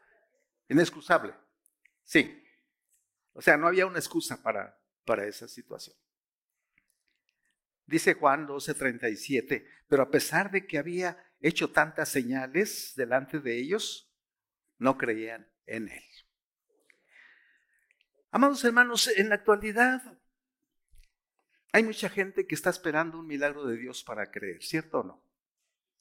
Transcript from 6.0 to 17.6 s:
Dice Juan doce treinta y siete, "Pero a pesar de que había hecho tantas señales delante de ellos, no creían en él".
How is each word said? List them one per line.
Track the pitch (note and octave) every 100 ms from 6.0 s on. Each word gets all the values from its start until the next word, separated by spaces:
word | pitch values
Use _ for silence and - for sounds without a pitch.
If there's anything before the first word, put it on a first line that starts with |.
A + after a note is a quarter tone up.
| _ _ _ _ _ _ _ _ _ _ _ _ _ _ _ _ _ _ -
Dice | D#3+ F#3+
Juan | - D3 C#3+ D3
doce | C#3 C3+
treinta | C#3 C3+ A#2+ A#2+
y | G#2
siete, | - C3 - B2 - _ _
"Pero | C#3
a | B2+
pesar | C#3+ - D#3+ G3
de | F#3+
que | F#3+ D3+
había | D#3+ F3 F3+ E3+ _ _
hecho | D#3+ E3 D#3+
tantas | - D#3 D#3+ D3
señales | C#3+ A#2+ C3 C3 D#3 G#3 - -
delante | - A#2 C3 C3+ D#3
de | B2+ A#2
ellos, | C#3 G#3+ - - - _ _ _ _ _ _ -
no | B2+ C3+
creían | B2 A2 A2 A2+ - _ -
en | A2+ G#2
él". | - - - _ _ _ _ _ _ _ _ _ - - _ _ _